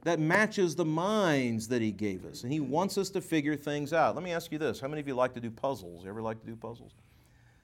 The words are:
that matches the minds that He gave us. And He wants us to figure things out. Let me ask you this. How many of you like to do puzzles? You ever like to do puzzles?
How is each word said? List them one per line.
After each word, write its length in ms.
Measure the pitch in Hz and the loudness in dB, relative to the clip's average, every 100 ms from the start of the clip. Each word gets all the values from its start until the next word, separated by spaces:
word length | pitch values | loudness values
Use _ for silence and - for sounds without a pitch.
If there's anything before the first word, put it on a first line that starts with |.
that 160 | 160 165 | 0 2
matches 560 | 156 185 214 214 180 143 | 4 4 4 4 2 2
the 100 | 165 | 0
minds 840 | 156 185 214 185 143 123 113 110 | 2 2 4 4 4 2 0 0
that 120 | 123 | 2
He 100 | 107 | 2
gave 340 | 95 104 92 82 | 0 -2 -4 -8
us. 180 | 73 | -8
And 80 | 123 | -4
He 80 | 151 | -2
wants 380 | 131 147 190 202 | 0 0 0 0
us 120 | 190 | -2
to 100 | 190 | -2
figure 340 | - 160 143 147 | 0 0 2 0
things 380 | - 147 143 | -2 -4 0
out. 220 | 165 131 107 | 4 4 2
Let 80 | |
me 80 | 180 | -2
ask 200 | 170 165 | -4 -4
you 60 | 151 | -2
this. 240 | 147 101 | -2 -2
How 80 | 135 | -4
many 100 | 151 | -6
of 80 | 143 | -2
you 80 | 127 | 2
like 180 | 127 | 2
to 60 | 123 | 0
do 100 | 117 | -8
puzzles? 540 | 113 135 123 87 85 | -4 -4 -4 -8 -14
You 60 | 92 | -10
ever 120 | 107 | -6
like 200 | 110 110 | -6 -6
to 40 | 113 | -10
do 120 | 113 | -12
puzzles? 340 | 110 120 117 - - - _ - - _ | -12 -14 -18 -20 -20 -20 _ -20 -20 _